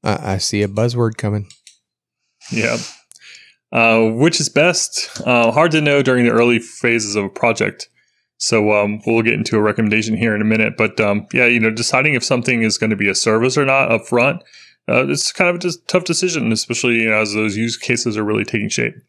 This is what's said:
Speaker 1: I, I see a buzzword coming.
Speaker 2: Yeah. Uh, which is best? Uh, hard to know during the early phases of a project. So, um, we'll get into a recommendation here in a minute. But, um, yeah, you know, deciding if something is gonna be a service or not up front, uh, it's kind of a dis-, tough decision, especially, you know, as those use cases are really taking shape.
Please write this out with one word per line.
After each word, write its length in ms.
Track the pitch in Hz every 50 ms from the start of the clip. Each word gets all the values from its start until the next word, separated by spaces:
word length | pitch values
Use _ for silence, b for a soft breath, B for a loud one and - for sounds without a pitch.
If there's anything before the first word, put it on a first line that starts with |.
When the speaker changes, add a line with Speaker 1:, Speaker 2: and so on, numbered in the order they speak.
| _
Speaker 1:
I, 300 | - 104 - - 98 95
I 40 | 95
see 220 | - - - 104 104
a 60 | 101
buzzword 480 | 98 104 110 120 120 120 120 113 110
coming. 320 | - - 107 104 104 104 - - _ _ - _ _ _ _ _ _ _ _ _ _ _ _ _ _ _ -
Speaker 2:
Yeah. 280 | - 117 107 - 117 - - - - - _ _ B B B B B B B B B B B _
Uh, 380 | - 117 117 117 113 113 113 110
which 300 | 113 113 135 170 170 -
is 80 | 156 -
best? 720 | - 180 190 175 170 - - - - - - - - - -
Uh, 280 | - 123 120 117 113 110
hard 180 | 139 160 170 156
to 80 | 160
know 220 | 151 147 143 143 139
during 220 | 131 127 123 120
the 80 | 120 113
early 260 | 113 117 120 120 113
phases 560 | 120 - - - - 120 117 117 107 104 101
of 100 | 104 101
a 40 | 98
project. 600 | - - - 120 113 - 110 104 101 _ - _ _ _ _ _ _ _ _ _ _ _
So, 340 | - - - 113 104 104 104
um, 280 | 104 104 104 104 107 -
we'll 160 | - 113 113 113
get 120 | 113 113
into 220 | 107 110 - -
a 40 | 110 104
recommendation 540 | 107 104 - 113 107 104 110 107 107 110
here 180 | 98 104 117 107
in 60 | 104
a 60 | 107
minute. 280 | 107 110 110 110 107 -
But, 220 | - 113 107 - -
um, 260 | 110 104 101 104 104 - -
yeah, 120 | 131 123
you 140 | 120 120 120
know, 100 | 110 110
deciding 440 | 110 113 117 - - 127 135 151 147
if 100 | 123 -
something 380 | - 139 123 120 - 127 117 113
is 140 | 110 101 -
gonna 180 | - 110 110
be 120 | 98 107 101
a 60 | 95
service 420 | - - 113 110 110 117 131 127
or 80 | 151 143
not 260 | 135 135 135 135 - 113
up 140 | 113 - -
front, 340 | - 120 120 139 156 180 - B B B B B B B B -
uh, 180 | 120 123 131
it's 240 | 139 143 143 - -
kind 180 | - - 185 175
of 60 | 175
a 20 | 175
dis-, 200 | 175 180 170 - _
tough 180 | - - 185 175
decision, 460 | - 170 - - 185 170 160 127 113
especially, 520 | 110 110 - - 120 - - 127 120 117 113
you 80 | 113
know, 100 | 110 107
as 140 | 110 104 101
those 220 | 107 107 110 98
use 200 | 104 113 120 117
cases 400 | - - - 123 117 - 120 107
are 80 | 107 107
really 200 | 104 107 107 104
taking 260 | - - 113 101 107
shape. 240 | - - 120 117 - - -